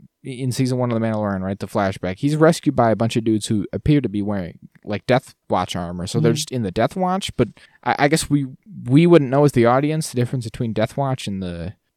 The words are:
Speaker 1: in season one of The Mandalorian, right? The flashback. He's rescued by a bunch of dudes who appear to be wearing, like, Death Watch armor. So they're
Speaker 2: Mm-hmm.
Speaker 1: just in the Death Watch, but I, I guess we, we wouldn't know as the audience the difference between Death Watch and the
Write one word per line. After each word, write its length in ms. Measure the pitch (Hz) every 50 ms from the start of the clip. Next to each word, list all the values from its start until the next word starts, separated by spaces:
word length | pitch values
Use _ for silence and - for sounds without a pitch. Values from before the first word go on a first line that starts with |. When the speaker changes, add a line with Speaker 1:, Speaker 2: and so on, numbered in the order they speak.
| - - _ _
Speaker 1:
in 300 | - 135 131 117 135 127
season 260 | 117 - 135 123 127 123
one 140 | 123 120
of 80 | 117 110
The 40 | 113
Mandalorian, 360 | 113 110 107 107 101 98 95
right? 180 | 92 95 101 -
The 80 | 107
flashback. 520 | - - 110 101 98 98 - - 92 95 -
He's 180 | 139 143 156
rescued 400 | 151 156 160 165 - - 151 135
by 140 | 123 117 113
a 60 | 107
bunch 200 | 98 117 117 -
of 80 | 127 113
dudes 220 | 113 107 104 -
who 200 | - 113 101 90 -
appear 280 | - 104 - - 147 147
to 60 | 127 104
be 100 | 98 101
wearing, 360 | 98 104 104 98 87 82 - - - - _ _ -
like, 220 | - 104 98 -
Death 280 | - 123 135 - - - _ _ -
Watch 260 | 110 92 90 - -
armor. 320 | 90 87 85 87 90 87
So 140 | - - 120
they're 120 | 151 156
Speaker 2:
Mm-hmm. 40 | 160
Speaker 1:
just 160 | 151 - -
in 100 | 262 254 214
the 60 | 180
Death 260 | 170 214 233 - -
Watch, 380 | - 185 180 185 196 - - -
but 120 | - - 196 - _ - _ _ _
I, 140 | - 123 - -
I 80 | 139 143
guess 200 | 160 160 - -
we, 180 | 143 147 139 131 131 - _ 220 180 139 120
we 220 | 120 131 151 170
wouldn't 240 | 175 170 160 143 120
know 140 | 131 143 147
as 80 | 139
the 120 | - 123 113
audience 440 | 117 123 135 147 147 156 160 156 -
the 60 | -
difference 280 | 123 120 - - 127 110
between 300 | 113 - - 123 113 101
Death 220 | 110 107 - - 143
Watch 280 | 139 135 131 - -
and 160 | 104 98 95
the 320 | 95 87 87 85 82 101 - _ _ _ _